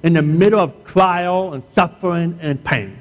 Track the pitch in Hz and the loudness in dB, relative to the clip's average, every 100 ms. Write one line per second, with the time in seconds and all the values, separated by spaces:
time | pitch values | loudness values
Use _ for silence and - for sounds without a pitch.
0 | 165 165 151 160 202 214 160 - - 185 | 2 2 2 4 4 4 0 -4 -4 0
1 | 190 175 175 180 190 139 - - 175 - | 2 0 -2 -2 -4 -10 -4 -2 -2 -2
2 | 180 170 170 170 156 135 - 120 98 98 | -4 -2 -4 -4 -6 -6 -4 -6 -6 -16